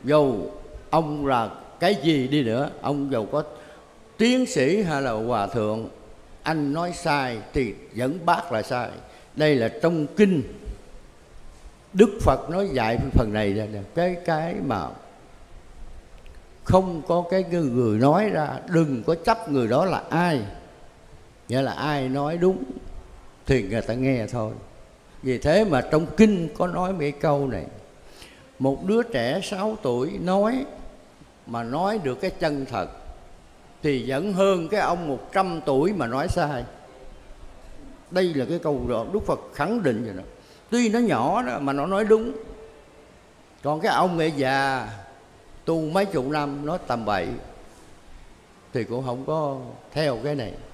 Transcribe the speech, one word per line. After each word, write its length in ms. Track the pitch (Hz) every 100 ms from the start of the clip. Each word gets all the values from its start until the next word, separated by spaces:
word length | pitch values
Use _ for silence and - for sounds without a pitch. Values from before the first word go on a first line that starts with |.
Dù 320 | 123 151 139 107 78 - - - -
ông 360 | 156 151 147 139
là 240 | 127 107 - - -
cái 140 | 175 196
gì 260 | 151 151 127
đi 140 | 147
nữa, 280 | 117 117 143 -
ông 300 | - 143 139
dù 140 | 127 104
có 100 | 147 151 - - - - - - -
tiến 280 | 226 254 254
sĩ 360 | - 131 202
hay 200 | 180 143
là 80 | 135
hòa 360 | 110 113 117 101
thượng, 420 | 120 107 110 110 - - - - -
anh 300 | - 160 143
nói 200 | 156 175
sai 460 | - 165 143 131 113 101
thì 220 | 147 117 95 - 104
vẫn 220 | 127 175 170
bác 260 | 170 -
là 100 | 110
sai. 280 | 104 123 117 - - - - -
Đây 180 | 151
là 140 | 135 113 -
trong 240 | 165 170 147
kinh 360 | - 208 165 107 - - - - - - - - - - - - - -
Đức 260 | 190 233 -
Phật 300 | 156 135 -
nói 180 | 175 202
dạy 260 | 131 113 120 131
phần 200 | - 110
này 180 | 107 104
là 120 | 98 107 107 98
cái, 220 | - 175 175
cái 300 | 170 156 165 208 156
mà 200 | 104 67 - - - - - - - - - - - - - - - - -
không 380 | - 180 190 165 139
có 160 | 170 170
cái 140 | 190 180
người 480 | 175 143 120 117 107
nói 300 | 135 165 214
ra, 280 | 170 143 131 -
đừng 340 | 165 156 123 107
có 80 | 165
chấp 240 | - 226 -
người 200 | 139 113
đó 160 | 131
là 180 | 185 139 -
ai. 300 | 160 175 143 101 - - - - - - - - - -
Nghĩa 140 | 127
là 100 | 131
ai 360 | 92 147 147 131
nói 280 | 139 147 170
đúng 240 | 180 190 - - - - - - - - -
thì 160 | 131
người 200 | 98 110
ta 120 | 107
nghe 320 | 120 131 127 104
thôi. 260 | 120 110 110 - - - - - -
Vì 160 | 131 120
thế 260 | 143 180
mà 160 | 220 135 -
trong 160 | 156 170 -
kinh 320 | 220 190 165 -
có 100 | 180
nói 260 | 165 185
mấy 200 | 190 147
câu 360 | 143 165 143 139
này. 160 | 104 67 - - - - - - - - -
Một 260 | 135 139
đứa 180 | 185 226
trẻ 380 | 233 135 117 170
sáu 340 | - 185 214 220
tuổi 360 | 131 120 147 202
nói, 400 | 170 190 208 254 285 - - - - - - - -
"Mà 160 | 117
nói 360 | 117 143 190 220
được 180 | 143 -
cái 100 | 185
chân 340 | 180 165 143 135
thật 180 | 107 87 - - - - - - - - -
thì 220 | 151 135 117
vẫn 260 | 135 202
hơn 360 | 185 196 185 160
cái 120 | 208
ông 280 | 139 175 165
một 240 | 131 -
trăm 280 | 196 190 165 151
tuổi 260 | 135 170
mà 140 | 202 117
nói 220 | 131 175
sai." 360 | 175 147 131 117 - - - - - - - - - - - - - -
Đây 240 | 180 185
là 100 | 147 123
cái 100 | 170
câu 280 | 165 135 120
đó 180 | 113 113
Đức 140 | 202 220
Phật 140 | 143 -
khẳng 280 | - 156 240
định 220 | 156 110
vậy 100 | 113 92
đó. 60 | - - - - -
Tuy 180 | 233 233
nó 100 | 226
nhỏ 440 | 233 127 135 208
đó 160 | 247 -
mà 140 | 139
nó 140 | 139 156
nói 180 | 196
đúng. 280 | 214 220 240 269 - - - - - - - - - - - -
Còn 180 | 139 151
cái 140 | 196
ông 220 | 135 180 170
nghệ 120 | 160
già 600 | 143 131 135 139 131 110 107 - - - - - -
tu 160 | - 165
mấy 240 | 156 185
chục 240 | 202 160 131
năm 380 | 151 143 143 147
nói 120 | 175 -
tầm 180 | 120
bậy 240 | 107 98 87 - - - - - - - - - - - - - -
thì 120 | 127
cũng 200 | 110 120 131
không 180 | 123 143
có 320 | 160 147 135 123 117 -
theo 260 | 147 151 117
cái 100 | 135
này. 180 | 147 104 - -